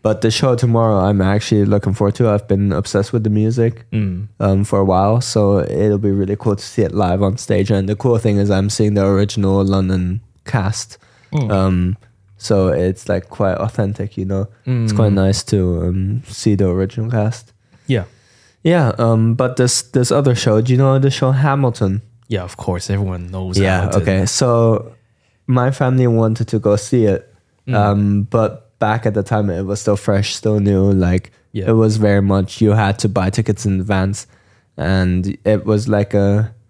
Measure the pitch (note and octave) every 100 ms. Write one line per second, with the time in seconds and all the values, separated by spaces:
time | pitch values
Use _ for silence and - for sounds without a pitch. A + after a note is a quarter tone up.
0 | - G#2+ A2+ - C3+ A#2+ A#2+ A#2 A2+ G2+
1 | F#2+ G2+ F#2+ G#2 - G#2 G2+ G2+ G2 F#2+
2 | G2+ - A#2 G2+ - G2 G2+ F2+ G2+ G2+
3 | G2+ A#2+ G#2+ G#2 A2 A#2 A#2 A2+ - A2
4 | G2+ F2+ G#2 _ G2+ F#2+ G2+ G2 F#2+ F#2
5 | G2+ A2+ - A2 G2+ G2 - C#2+ G#2 G2+
6 | G#2 G2 F#2+ G2+ A2+ G2 - - F2+ F#2
7 | F#2 F#2 G2+ A2+ - G2 G2 G2+ F#2+ G#2
8 | B2+ A2+ A2+ G2+ G2+ F#2+ G2+ - G#2 G2+
9 | G2 G2 G2+ - G2 G2 G2 F#2+ F#2+ F#2
10 | F2+ G#2 - _ - B2 F#2+ - - -
11 | _ _ _ D3+ A2+ G2 F#2+ F2+ F2+ G2
12 | _ _ _ _ - G2+ F#2 F2 F2+ F#2
13 | - F#2+ - - G2 - A2+ - G2+ G#2+
14 | G#2 - F#2+ G2 G2 _ - B2 A2+ G#2
15 | G#2 G2 F#2+ G2 - G#2 F2+ E2+ F2 F#2
16 | F#2+ A2+ - - A2+ G2+ F#2+ F2+ F#2+ -
17 | A2 A#2 G#2+ A#2 - _ _ _ - A#2+
18 | F#2 _ _ _ _ _ E3 F3 B2+ -
19 | A#2 A2+ A2+ A#2 B2+ B2+ B2 - - C3+
20 | B2 - C#3 A#2+ B2+ G#2+ B2 B2+ C3+ C3+
21 | C3+ C3+ C3 C3 D3 C#3 C3 - G2 G2+
22 | - _ _ G#2 F2+ - - F2+ - G2
23 | F#2+ F2+ F2 F#2 F#2 F2+ F#2+ F#2 F#2+ G2
24 | E2 F#2+ G#2+ - C3 A#2 A#2 G#2+ - -
25 | _ _ _ _ - B2+ B2+ C3+ B2+ C3
26 | B2 A2+ A2 A2+ A2+ A2 G2+ G#2 - B2
27 | G#2+ F#2 - _ _ _ - G#2+ G#2 G2+
28 | G2+ G2+ G#2 A#2+ G#2+ - _ _ G#2+ A2+
29 | A2+ G#2 F#2+ G#2+ G2+ F2 G2 G2+ A2+ G2+
30 | - G2 G2+ - A2 G#2+ G2+ G2 G2 F#2+
31 | F2 F#2 - _ _ A2 F#2+ A2+ A2 G#2+
32 | G#2+ G2+ G2 G2 F#2 - G#2+ G#2+ G2+ G#2
33 | G#2+ G2 F#2+ G2 A2 G2 G#2 F#2+ G2+ F#2+
34 | F#2+ G#2 - _ _ _ _ - E2 F#2+
35 | F2+ F2+ F#2+ - G#2 G#2+ A2 G#2 A#2 G#2
36 | G2+ G2+ G2+ G#2 A2 -